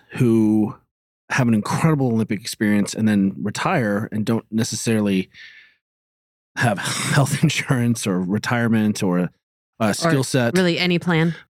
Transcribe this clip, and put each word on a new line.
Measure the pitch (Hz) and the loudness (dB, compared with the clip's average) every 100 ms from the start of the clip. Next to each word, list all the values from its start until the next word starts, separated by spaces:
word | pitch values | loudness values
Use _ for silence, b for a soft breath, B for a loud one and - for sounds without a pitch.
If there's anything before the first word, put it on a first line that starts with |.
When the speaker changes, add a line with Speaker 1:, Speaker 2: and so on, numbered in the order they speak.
| - | -8
Speaker 1:
who | - 120 113 107 107 107 - _ _ _ _ - | 0 2 4 4 2 0 -6 _ _ _ _ -6
have | - 120 | 0 2
an | 110 | 2
incredible | - 139 160 151 127 | 0 0 2 2 0
Olympic | 113 107 104 | 0 -2 -4
experience | - - 107 104 98 | -8 -2 2 2 0
and | - 110 | 0 2
then | 104 98 - | 2 2 -2
retire | 101 - 156 175 107 101 110 | -6 -4 -2 0 0 -2 -4
and | 110 107 | -4 -2
don't | 113 - | -2 -2
necessarily | 110 113 110 120 110 104 95 - B B B B B _ _ _ _ _ _ _ - | -4 -4 -4 -2 0 2 0 -2 B B B B B _ _ _ _ _ _ _ -2
have | 120 98 | -2 0
<laughs> | - - - | -4 -6 0
health | - 135 139 | 2 2 2
insurance | 156 - - 127 120 113 101 | 0 0 -2 0 0 0 -2
or | 92 | -2
retirement | 90 104 - 120 117 113 107 101 | -2 -2 -2 0 2 2 2 0
or | 95 87 | 0 0
a, | 87 - _ _ _ - | -2 -6 _ _ _ -4
a | 107 | -2
Speaker 2:
Or | |
Speaker 1:
skill | 98 170 143 | 0 0 0
set. | 131 135 117 180 | 0 0 0 2
Speaker 2:
really | 180 160 | 2 0
any | 180 175 | 0 0
plan. | 170 160 165 160 - | 0 0 0 -2 -4